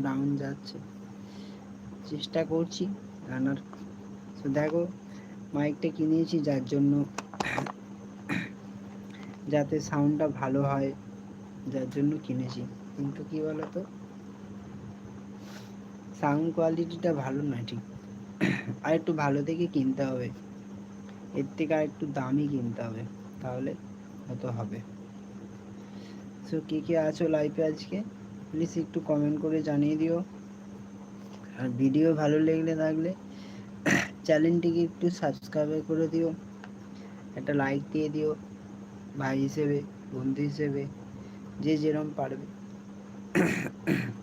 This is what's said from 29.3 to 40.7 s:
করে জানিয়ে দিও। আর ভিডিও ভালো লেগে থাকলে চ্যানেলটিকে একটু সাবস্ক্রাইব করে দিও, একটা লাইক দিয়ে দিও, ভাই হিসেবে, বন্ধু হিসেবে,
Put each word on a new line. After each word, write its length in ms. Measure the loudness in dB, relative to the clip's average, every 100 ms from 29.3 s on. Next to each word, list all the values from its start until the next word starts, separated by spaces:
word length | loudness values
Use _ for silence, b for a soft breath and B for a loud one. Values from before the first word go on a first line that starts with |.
| 4
করে 160 | 4 2 4
জানিয়ে 260 | 4 6 4
দিও। 160 | 4 2 0 -8 -14 -14 -14 -12 -12 -14 -14 -14 -12 -12 -10 -4
আর 80 | 0 4
ভিডিও 260 | 6 8 8 8
ভালো 160 | 6 8 6
লেগে 280 | 6 4 4
থাকলে 280 | 2 2 0 -2 -8 B B B B -2 4 4 2 0 6
চ্যানেলটিকে 540 | 8 8 6 6 4 2
একটু 160 | 4 2 2
সাবস্ক্রাইব 520 | 0 0 -2 0 2 0 2
করে 160 | 2 2
দিও, 160 | 4 2 0 -8 -14 -14 -14 -14 -14 B B -10
একটা 180 | -6 0 2
লাইক 200 | 4 2 0
দিয়ে 160 | 0 0
দিও, 160 | 2 0 0 -6 -14 -14 -14 -14 -14 -10 -2
ভাই 160 | 0 2
হিসেবে, 320 | 2 2 2 2 0 -10 -8
বন্ধু 280 | -2 0 2 0
হিসেবে, 340 | 0 0